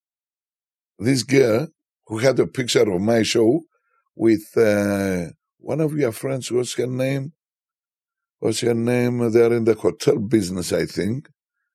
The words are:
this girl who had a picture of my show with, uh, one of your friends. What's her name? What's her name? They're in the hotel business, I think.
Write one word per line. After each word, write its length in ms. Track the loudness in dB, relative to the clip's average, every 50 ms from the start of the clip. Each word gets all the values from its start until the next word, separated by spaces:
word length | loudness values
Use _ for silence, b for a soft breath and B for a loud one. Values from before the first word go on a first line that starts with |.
| _ _ _ _ _ _ _ _ _ _ _ _ _ _ _ _ _ _ _ -6
this 260 | -2 0 0 0 0
girl 440 | 2 4 4 4 4 2 0 -2 -4 _ _ _ _ _ _ _ -10
who 120 | -6 0
had 200 | 0 2 2 2
a 80 | 0 -2
picture 420 | -2 -6 -4 0 2 2 2 2
of 120 | 2 0
my 200 | 0 0 2 2
show 420 | 0 0 2 2 4 4 2 2 -2 _ _ _ _ _ _ _ _ _ _
with, 400 | -2 2 2 2 2 0 -2 0 2
uh, 680 | 2 4 2 2 0 0 0 0 -2 -2 -2 -4 -4 -8 -12 _ _ _ _ _
one 240 | -10 -8 -4 -4
of 100 | -4 -2 -2 -2
your 160 | -2 -2 -2
friends. 360 | -4 -6 -6 -6 -6 -6 -4
What's 220 | -4 -4 -4 -4 -4
her 120 | -6 -6 -4
name? 460 | -4 -4 -4 -4 -4 -6 -6 -10 -14 _ _ _ _ _ _ _ _ _ _ _ _ _ _ _ _ _ _ _ _ _
What's 220 | -4 -4 -2 -2
her 120 | -2 -2 0
name? 580 | 0 0 0 0 0 0 0 0 0 0 2
They're 220 | 4 4 4 4 4
in 120 | 2 2
the 80 | 2 2
hotel 420 | 2 0 -2 -2 0 0 0 0 0
business, 540 | 0 0 0 0 0 -2 -4 -6 -4 -4
I 140 | -2 -2 -2
think. 440 | -4 -4 -4 -4 -4 -4 -6 -8 _ _ _ _ _ _ _ _ _ _